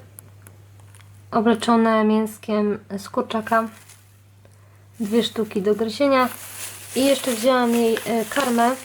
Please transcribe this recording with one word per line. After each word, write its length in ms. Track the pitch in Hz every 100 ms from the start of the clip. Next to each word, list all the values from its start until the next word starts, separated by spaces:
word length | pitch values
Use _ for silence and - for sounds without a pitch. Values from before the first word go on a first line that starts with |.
| - - - - - - - - - - - - -
obleczone 720 | 233 220 220 - 233 226 220
mięskiem 760 | 214 214 220 214 - 208 208 202 - 196
z 100 | -
kurczaka. 600 | 254 208 226 214 226 226 - - - - _ _ _ - - - - - -
Dwie 220 | 208 233
sztuki 400 | 220 - 214 214
do 120 | 196
gryzienia. 540 | 208 226 220 285 262 247 - - - - - - 233
I 80 |
jeszcze 260 | 277 262 262
wzięłam 400 | 220 254 254 240
jej, 240 | 233 226
e, 300 | 226 - 233
karmę. 460 | 220 285 254 233 233 262